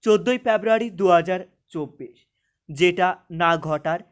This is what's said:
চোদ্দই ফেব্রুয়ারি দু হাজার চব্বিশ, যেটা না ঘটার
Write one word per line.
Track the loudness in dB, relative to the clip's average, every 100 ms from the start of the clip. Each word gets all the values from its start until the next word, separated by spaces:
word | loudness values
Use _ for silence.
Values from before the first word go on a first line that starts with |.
চোদ্দই | 2 2 2 -2
ফেব্রুয়ারি | 0 -2 2 0 -2
দু | -2 4
হাজার | 4 2 -6 -8 _ _
চব্বিশ, | -10 -10 _ -20 _ _ _ _ _ _
যেটা | 0 0 2 -2 -2 _
না | -2 0 0
ঘটার | -2 -6 -4 -6 -8